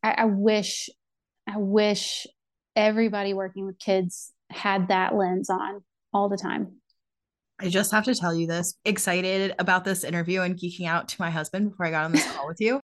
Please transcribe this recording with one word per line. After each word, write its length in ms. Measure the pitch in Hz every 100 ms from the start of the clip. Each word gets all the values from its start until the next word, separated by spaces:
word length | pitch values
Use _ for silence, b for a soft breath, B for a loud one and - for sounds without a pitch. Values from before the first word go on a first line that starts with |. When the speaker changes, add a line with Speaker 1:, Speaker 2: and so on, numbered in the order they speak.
Speaker 1:
I, 80 | 220
I 140 | - 226
wish, 640 | 196 208 214 - - - - _ _ _ _ -
I 100 | 208
wish 720 | 196 208 208 196 - - - _ _ _ _ -
everybody 580 | 214 214 226 202 196
working 320 | 196 190 185 190
with 140 | 190
kids 520 | - 190 185 - - _ _
had 380 | - 208 196 185
that 280 | 190 185 214
lens 340 | 185 185 -
on 340 | 185 208 202 _ _ _
all 160 | 202 202
the 80 | 196
time. 400 | 196 - 185 185 _ _ _ _ _ _ _ _
Speaker 2:
I 60 | 190
just 240 | 185 208
have 140 | 214 214
to 100 | 233
tell 180 | 175
you 140 | 165 165
this, 280 | 170 175 - 208
excited 680 | 202 - 180 185 190 196 -
about 240 | 185 185
this 220 | 185 185 -
interview 360 | 170 170 185
and 140 | 180 180
geeking 320 | 175 175 175
out 220 | 165 -
to 60 | -
my 100 | 170
husband 420 | 165 156 190 208
before 140 | 190 170
I 60 |
got 140 | 160 160
on 80 |
this 120 | 294 311
call 160 | - 143
with 140 | 170
you. 180 | 214 262 -